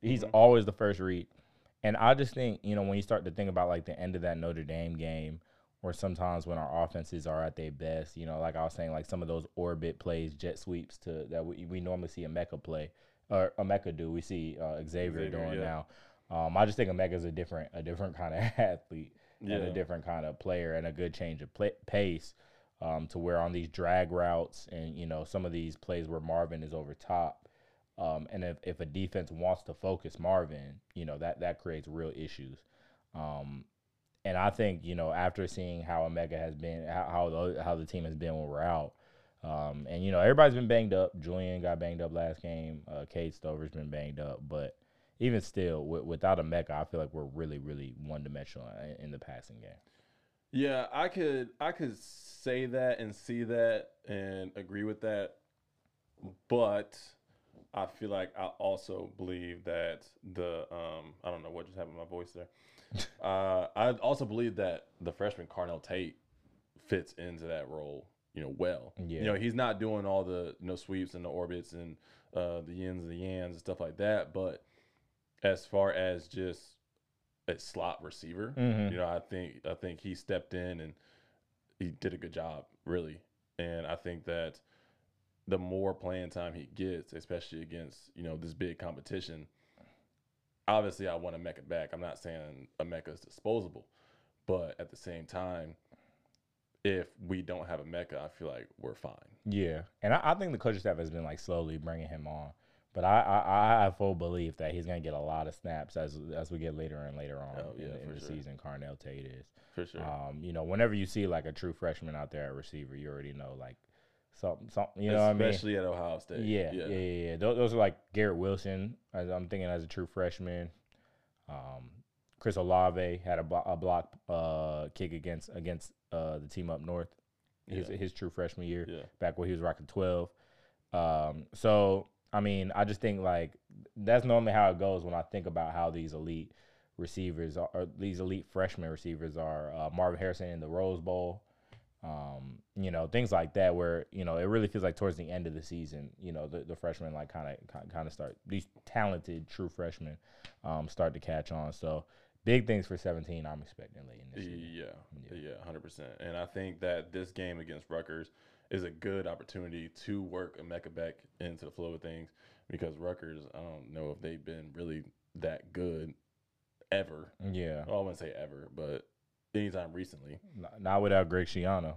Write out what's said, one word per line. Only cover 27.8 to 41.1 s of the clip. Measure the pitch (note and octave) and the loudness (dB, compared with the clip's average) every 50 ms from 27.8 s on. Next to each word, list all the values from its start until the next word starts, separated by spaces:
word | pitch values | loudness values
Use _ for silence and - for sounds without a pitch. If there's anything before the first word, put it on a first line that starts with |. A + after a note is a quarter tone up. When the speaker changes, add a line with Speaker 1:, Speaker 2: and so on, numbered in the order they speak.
| _ _ - - | _ _ -8 -4
Speaker 1:
um, | F2 D#2+ D#2 D2+ D#2 - | -2 0 0 -2 -4 -6
and | G#2+ F#2+ F2+ | -6 -4 -4
if, | F2 E2 - | -4 -4 -6
if | - F2+ E2+ - | -6 -6 -6 -4
a | E2+ | -6
defense | D2 D2 F#2+ F#2+ F2+ - F#2+ E2 D#2+ | -4 -2 -2 -2 0 0 -2 -2 -2
wants | E2 E2 F2 F#2 F#2 - - | -4 0 2 2 2 2 0
to | - - | -12 -10
focus | - - F#2+ F#2 F2 - D#2+ - E2 | -2 0 0 0 0 -4 -10 -8 -2
Marvin, | E2 F2+ F#2+ F#2 E2+ D2 D2+ C#2+ C#2 C#2 C#2 - _ _ - | 2 4 4 4 4 2 -6 -10 -12 -12 -16 -18 _ _ -8
you | F#2 E2 | -8 -6
know, | D#2 D2 D2 | -4 -4 -4
that, | E2 E2+ - - | -2 -4 -2 0
that | F2 F2 E2 - | -2 -2 -2 -2
creates | - F2 D#2+ D#2 D2 D#2 | -6 -6 -6 -6 -8 -8
real | D#2 E2 D#2+ D#2+ - | -6 -6 -4 -6 -6
issues. | - D#2 - - - C2+ C2 C2+ - _ _ _ _ _ _ _ _ _ _ - | -6 -8 -8 -10 -12 -12 -14 -14 -18 _ _ _ _ _ _ _ _ _ _ -10
Um, | D#2 D2+ D2+ D2 C#2+ C#2+ C#2+ C#2 C2+ - _ _ _ _ _ _ _ _ _ _ _ - | -8 -6 -6 -6 -6 -8 -8 -10 -12 -14 _ _ _ _ _ _ _ _ _ _ _ -2
and | G2 F2+ | 0 4
I | F2+ G2 G#2 | 6 6 4
think, | - - A2 G2+ F2+ D#2+ D#2+ | 6 4 2 2 2 0 -4
you | F2 F2 | -4 -2
know, | F2 E2 D#2+ | 0 0 0
after | D#2+ F2 F2+ F2+ - G2+ F#2 F2 | 2 4 2 2 2 0 -4 -2
seeing | - G2 F2+ F2+ F2 E2+ | -2 -4 -6 -4 -4 -6
how | E2 F2 E2+ E2 | -2 0 0 2
Emeka | E2 E2 E2 E2+ E2+ D2+ E2 D#2+ | 2 2 0 0 -2 -2 -2 -4
has | E2 E2 D2+ | -4 -4 -4
been, | D2 D#2+ E2+ E2 E2+ D#2+ | -6 -6 -6 -4 -4 -4
how, | D#2+ E2 F2+ E2 D2 | -4 -2 -2 -2 0
how | E2+ F2 F2 E2+ | 2 2 2 2
the, | D#2+ E2 F2+ F2+ E2+ C#2+ | 2 0 0 0 0 0
how | E2 F2 E2+ | 0 0 0
the | E2 D#2+ | 0 -2
team | - - F2+ E2 | -4 -4 -4 -4
has | D#2+ D#2 | -4 -4
been | D2+ E2+ E2 D#2+ | -2 -2 -2 -2
when | D#2 D2+ | -2 -4
we're | D2 D2 D2 | -4 -2 0
out, | E2 F2 E2+ D#2 D2+ - - _ _ - _ - _ _ _ - | 2 2 2 2 0 -2 -8 _ _ -20 _ -20 _ _ _ -10
um, | - D#2+ D#2 D2+ D2+ D2 C#2+ D2 C#2+ C2+ | -6 -4 -2 -2 -2 -2 -4 -6 -6 -4
and, | E2+ F2 F#2 | -2 0 2
you | G2 | 4
know, | F#2+ F2 | 6 8
everybody's | F#2 A#2 C#3 D3+ D3+ C#3 A#2+ | 10 10 12 12 12 10 10
been | B2 B2 A2 | 6 4 6
banged | A#2 A#2 A2+ G2+ - | 6 6 6 6 4
up. | - F#2 - | 4 4 2